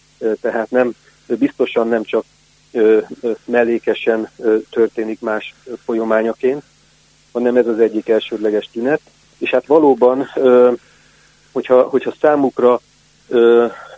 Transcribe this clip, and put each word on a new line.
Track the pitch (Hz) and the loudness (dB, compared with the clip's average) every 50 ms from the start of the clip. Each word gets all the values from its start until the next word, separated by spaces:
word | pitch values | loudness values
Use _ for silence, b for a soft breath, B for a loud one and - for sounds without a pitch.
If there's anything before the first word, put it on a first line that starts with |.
| _ _ _ - | _ _ _ -8
ö, | 127 110 107 - | -6 -4 -4 -4
tehát | - 117 104 113 110 - | -4 -4 -4 -4 -4 -2
nem, | 127 127 127 120 110 _ b b b b b | 0 0 0 0 -2 _ b b b b b
biztosan | - 123 107 135 - - - 127 - - 123 117 117 | -8 -4 -2 -2 -2 -2 -2 -4 -2 0 -2 0 0
nem | 117 113 107 | -2 -2 -4
csak, | - - 113 - _ _ _ _ _ _ _ _ _ | -4 -4 -6 -6 _ _ _ _ _ _ _ _ _
ö, | - 123 107 110 110 107 104 - - - | -2 0 2 4 4 2 0 -4 -8 -8
ö, | - 120 107 - _ | -8 -8 -8 -8 _
mellékesen, | - 120 120 120 117 117 110 - - - - - 117 113 113 107 - _ | -4 -2 0 0 0 -2 -2 -2 -4 -4 -4 -2 -2 -2 -2 -4 -8 _
ö, | - 127 113 110 110 110 - | -6 -2 -2 0 -2 -2 -4
történik | - 117 113 107 - - 110 110 113 - | -2 -2 -2 -2 -2 -4 -8 -8 -8 -8
más, | 117 113 107 107 - - - _ _ | -8 -8 -8 -8 -8 -12 -18 _ _
ö, | 127 117 - _ | -18 -18 -14 _
folyamányaként, | - 117 113 113 113 110 110 110 113 107 - - 127 135 147 - _ _ _ _ _ _ _ _ _ _ _ _ _ - | -6 -6 -4 -2 -2 -2 0 0 -2 -4 -2 -2 -4 -4 -4 -8 _ _ _ _ _ _ _ _ _ _ _ _ _ -6
hanem | 120 123 123 120 | -4 -2 0 2
ez | 123 117 | 2 2
az | 117 113 110 | 2 2 0
egyik | 113 107 107 107 - - | 0 0 0 -2 -2 -2
elsődleges | 113 110 - - 117 104 107 110 104 104 - - - | -2 -2 -2 -4 -8 -6 -4 -4 -2 -4 -4 -6 -8
tünet. | 117 117 135 156 156 - _ _ _ _ _ _ - | -6 -4 -4 -4 -4 -6 _ _ _ _ _ _ -10
És | - - | -6 -4
hát | - 127 - | -4 -2 0
valóban, | - 147 160 147 143 131 113 123 123 127 135 127 - - | 2 2 4 4 4 4 4 4 2 2 0 -4 -6 -4
ö, | - 135 127 123 123 123 123 123 - _ b b b b b b b b b b _ _ _ - | 0 2 4 6 6 6 4 2 0 _ b b b b b b b b b b _ _ _ -8
hogyha, | 131 - - 127 127 127 | -8 -2 2 2 2 2
hogyha | - 139 127 - 123 - - | 2 0 -2 -2 -4 -4 -2
számukra, | - 151 151 143 139 127 - - 123 123 123 120 - _ _ _ _ _ _ _ _ - | 0 0 2 2 0 -2 -2 0 2 2 2 0 -4 _ _ _ _ _ _ _ _ -2
ö, | 127 120 117 117 120 117 120 113 - B B B B | 0 2 4 6 6 4 4 2 -2 B B B B